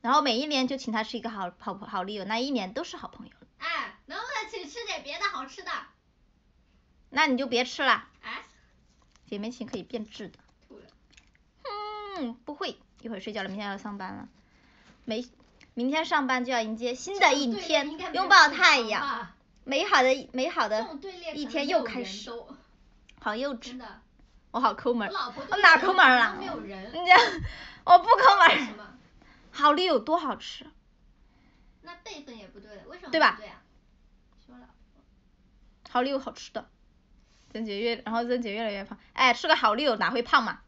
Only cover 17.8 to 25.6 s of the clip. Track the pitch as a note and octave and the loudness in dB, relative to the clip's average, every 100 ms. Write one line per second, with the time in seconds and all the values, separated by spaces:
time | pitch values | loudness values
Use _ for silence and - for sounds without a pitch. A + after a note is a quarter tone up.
17.8 | C#4+ D#4 F4+ E4 G4 F#4+ D4 C#4+ F4+ C#4+ | 0 -8 -6 -4 8 8 8 6 4 4
18.8 | A3+ G3+ C4+ B3+ A#3 _ _ _ - C#4+ | 2 -4 -4 -6 -10 _ _ _ -4 -2
19.8 | F4+ D4 C4 C4+ - B3+ C#4+ E4+ A3 G#3+ | 2 4 4 2 -2 -6 -4 -2 -2 -2
20.8 | A#3 D4 G4 F#4 E4+ D4 C4 A#3+ C#4+ F4 | -6 -10 -14 -14 -12 -10 -6 -4 0 0
21.8 | A#3 B3+ F#3+ - - A#3 - C#4 _ _ | -2 -8 -8 -12 -14 -14 -16 -20 _ _
22.8 | _ _ _ - A3 G#3+ C#4 A#3+ B3 B3+ | _ _ _ -10 -8 -4 -6 -6 -12 -16
23.8 | A3 - _ _ - - _ A3+ B3+ G#3 | -18 -20 _ _ -20 -20 _ 0 0 0
24.8 | B3+ A#3+ G3+ G4+ - - - F#4+ | -2 -2 -2 -6 -8 -10 -6 6